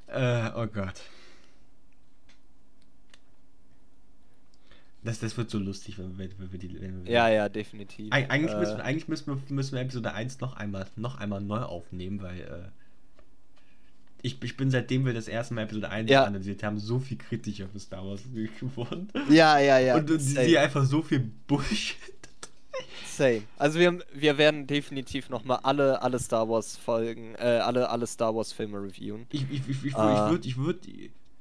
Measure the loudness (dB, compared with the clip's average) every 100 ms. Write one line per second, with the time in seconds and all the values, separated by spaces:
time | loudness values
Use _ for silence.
0 | -6 0 2 2 0 -2 -4 -2 -4 -6
1 | -12 -14 -14 -14 -14 -14 -14 -14 -14 -14
2 | -14 -14 -14 -14 -14 -14 -14 -14 -14 -14
3 | -14 -14 -14 -14 -14 -14 -14 -14 -14 -14
4 | -14 -14 -14 -14 -14 -14 -14 -14 -14 -6
5 | -4 -2 -2 -2 -2 0 -2 -4 -8 -10
6 | -8 -8 -8 -8 -10 -8 -8 -8 -8 -6
7 | 2 6 8 6 4 -2 -6 -10 -12 -10
8 | 0 2 4 2 2 2 0 0 -2 -2
9 | -2 -6 -4 -6 -4 -4 -2 -2 -4 -4
10 | -4 -4 -6 -6 -8 -6 -6 -6 -6 -6
11 | -6 -4 -4 -2 -2 -2 -2 -6 -8 -8
12 | -6 -6 -6 -8 -10 -10 -10 -12 -12 -12
13 | -12 -12 -12 -12 -12 -14 -14 -14 -14 -14
14 | -12 -6 -6 -4 -6 0 2 2 2 2
15 | 2 0 -2 -4 -2 -2 -2 -2 -4 0
16 | 6 6 6 2 -4 -4 -4 -4 -2 -2
17 | -2 -8 -6 -6 -4 -6 -8 -10 -10 -10
18 | -8 -8 -8 -6 -6 -6 -8 -6 -6 -6
19 | -6 -2 8 10 10 10 10 8 8 6
20 | 4 2 2 4 8 8 6 4 4 2
21 | 2 0 0 -4 0 0 2 -2 -2 -6
22 | -10 -12 -14 -12 -12 -12 -8 -8 -8 -10
23 | -8 4 4 4 0 0 2 6 6 6
24 | -4 2 4 8 6 6 0 -2 -2 -6
25 | -4 -6 -4 -2 0 2 4 6 6 6
26 | 2 0 0 0 2 0 0 -6 -2 0
27 | 0 -4 -10 0 4 4 4 2 2 2
28 | -2 0 2 2 -2 -4 -6 -6 -8 -8
29 | -10 -10 -6 -4 -2 -4 -4 -4 -2 4
30 | 6 6 4 2 0 -2 -2 -2 -8 -12
31 | -12 -14 -14 -14